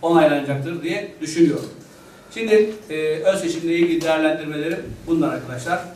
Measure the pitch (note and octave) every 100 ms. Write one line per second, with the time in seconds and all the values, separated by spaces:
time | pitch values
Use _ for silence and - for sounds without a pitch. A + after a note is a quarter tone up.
0 | E3+ E3+ D3+ C#3+ C#3 C3+ C#3 E3+ D#3+ G3+
1 | G3+ - D3+ E3 D#3+ C3+ - - - -
2 | - - - A3 A3+ G#3+ G#3+ - - D#3
3 | D#3 D#3 F#3+ F#3+ F3 D#3+ E3 E3+ E3+ E3
4 | D#3+ D#3 D#3 D3 D3+ D3+ D#3 F#3 - -
5 | E3 D#3+ D#3 B2+ B2 B2 - F3+ -